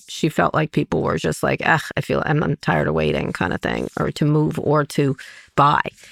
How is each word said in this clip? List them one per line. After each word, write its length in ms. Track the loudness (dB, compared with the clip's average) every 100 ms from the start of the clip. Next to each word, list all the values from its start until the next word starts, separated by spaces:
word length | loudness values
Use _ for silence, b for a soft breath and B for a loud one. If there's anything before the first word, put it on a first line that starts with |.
| -10
She 220 | -2 -2
felt 240 | 2 0
like 180 | 0 0
people 300 | -2 0 0
were 160 | 0 0
just 260 | -2 -2
like, 180 | -2 0
"Ugh, 180 | 2 0 0 -6
I 60 |
feel, 220 | -2 -2 0
I'm, 180 | 0
I'm 140 | 0 -2
tired 300 | 0 0 0
of 80 | 0
waiting," 360 | 0 -2 -4
kind 200 | -2 -2
of 80 | -2
thing, 260 | -4 -4 -4 -4
or 120 | -4
to 140 | 0 2
move 340 | 4 2 0
or 240 | 0 0 0
to 300 | 0 0 -2 B B B 2
buy. 260 | 4 4 0 -8 b